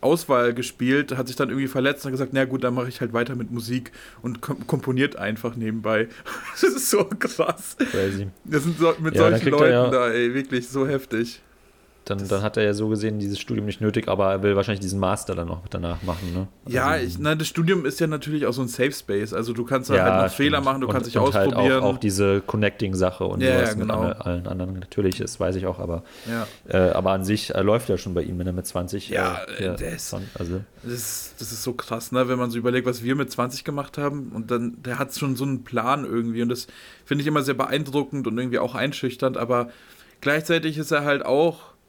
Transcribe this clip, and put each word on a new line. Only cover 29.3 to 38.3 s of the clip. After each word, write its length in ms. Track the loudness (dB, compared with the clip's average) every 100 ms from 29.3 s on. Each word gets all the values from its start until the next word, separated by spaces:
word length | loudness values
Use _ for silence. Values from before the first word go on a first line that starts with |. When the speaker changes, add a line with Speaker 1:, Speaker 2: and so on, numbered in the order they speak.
| -4
Speaker 2:
äh, 120 | -8 -4
hier 140 | -4
Speaker 1:
der 180 | -4 -6 -8
ist 120 | -8
Speaker 2:
von, 120 | -8 -10
also 280 | -8 -6 -6 -8 -14
Speaker 1:
das 100 | -10
ist, 420 | -8 -6 -8 -10 -12
das 140 | -12
ist 100 | -8
so 120 | -6
krass, 380 | -6 -6 -6 -2
ne, 160 | 0 2
wenn 100 | 2
man 120 | 0
so 80 | 0
überlegt, 280 | 0 2 0
was 160 | -2
wir 100 | 0
mit 160 | 0 -2
zwanzig 340 | -2 -4 -4
gemacht 340 | -8 -8 -8 -4
haben 340 | -4 -4 -8
und 160 | -8 -2
dann, 320 | -2 -2 -6
der 160 | -8 -6
hat 160 | -6
schon 220 | -4 -2 -2
so 80 |
einen 180 | -2 -4
Plan 400 | -4 -2 0 0
irgendwie 380 | 0 -2 -2 -2
und 60 | -2
das 180 | -2 -8 -16 -20 -20
finde 180 | -4 -2
ich 60 | 2
immer 140 | 0
sehr 120 | 0
beeindruckend 720 | 0 0 0 0 -2 0 -2
und 100 | -2